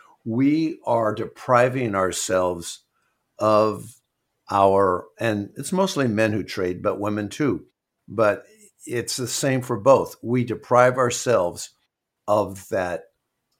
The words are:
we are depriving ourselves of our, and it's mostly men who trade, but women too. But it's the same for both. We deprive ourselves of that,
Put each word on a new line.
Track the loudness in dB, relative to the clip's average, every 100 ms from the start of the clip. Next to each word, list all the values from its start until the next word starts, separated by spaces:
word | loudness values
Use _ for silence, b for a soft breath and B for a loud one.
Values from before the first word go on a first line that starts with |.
| b b
we | -6 0 2 2 0 -4
are | -2 0 0
depriving | -2 -8 -8 2 4 4 0 -2 0
ourselves | -2 -2 -2 0 0 -2 -8 -16 _ _ _ _ _ -4
of | 2 4 2 0 -10 -20 _ _ _ _ -4
our, | 4 4 6 4 0 -4 -6
and | -4 -2 -6 -10
it's | -6
mostly | -2 -2 0 0
men | 2 0
who | 0
trade, | -4 -4 -4 -2
but | -4 -2
women | -4 -4 -6
too. | -4 -2 -2 -6 _ _ _ -8
But | 0 2 0 -4 _ _ _ -10
it's | -6 -6 -6
the | -6
same | -4 -2 -2
for | -2 0
both. | 4 4 4 -8
We | -4 -2
deprive | -2 -4 2 4 6 4
ourselves | 0 -2 0 0 0 -4 -14 _ _ _ _ _ -2
of | 0 0 -6 -6
that, | -4 -2 -6 -10 _ _ _ _ _